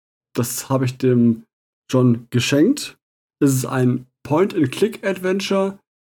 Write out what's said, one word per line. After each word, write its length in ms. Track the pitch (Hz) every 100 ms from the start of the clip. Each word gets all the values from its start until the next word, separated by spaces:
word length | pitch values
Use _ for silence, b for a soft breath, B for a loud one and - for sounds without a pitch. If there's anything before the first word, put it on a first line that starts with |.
| _ _ _
Das 360 | - - - -
habe 160 | 135 131
ich 140 | 127
dem 460 | 127 123 120 113 - _ _ _ -
John 360 | 131 127 117 -
geschenkt. 680 | 123 123 139 185 294 - - _ _ _ -
Es 140 | 143
ist 120 | 131 127
ein 420 | 131 127 123 - _
Point-and-Click-Adventure. 1500 | - 151 196 202 135 - 214 220 196 185 185 190 196 196 196 196 _ _